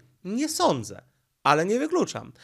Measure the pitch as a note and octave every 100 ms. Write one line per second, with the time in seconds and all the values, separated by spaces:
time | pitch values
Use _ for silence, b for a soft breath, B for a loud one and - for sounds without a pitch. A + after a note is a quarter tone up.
0 | _ _ F3+ A3+ D4+ D#4 F4 C#3+ G2+ F#2+
1 | - _ _ _ C3+ D3 F3 A#3 D4+ F4+
2 | - - - -